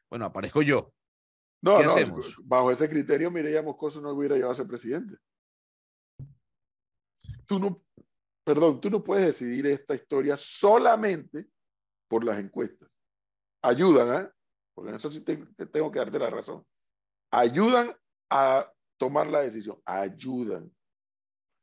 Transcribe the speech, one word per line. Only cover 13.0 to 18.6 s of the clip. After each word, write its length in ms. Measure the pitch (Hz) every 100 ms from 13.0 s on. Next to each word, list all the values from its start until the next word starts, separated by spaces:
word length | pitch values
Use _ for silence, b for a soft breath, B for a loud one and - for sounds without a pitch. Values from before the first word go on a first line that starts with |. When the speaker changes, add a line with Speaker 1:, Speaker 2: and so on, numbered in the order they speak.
| _ _ _ _ _ _
Speaker 2:
Ayudan, 640 | 123 123 185 139 120 139
¿eh? 60 | 196 _ _ _ _
Porque 160 | - 98
en 80 | 110
eso 140 | 151
sí 100 | 151
te-, 240 | - 156 -
te 120 | - -
tengo 260 | 151 156
que 60 | 143
darte 200 | 110 139
la 120 | 123
razón. 340 | 113 - - _ _ _ _ _ _ _
Ayudan 640 | 117 120 139 226 254 240 - _ _ -
a 420 | 139 135 131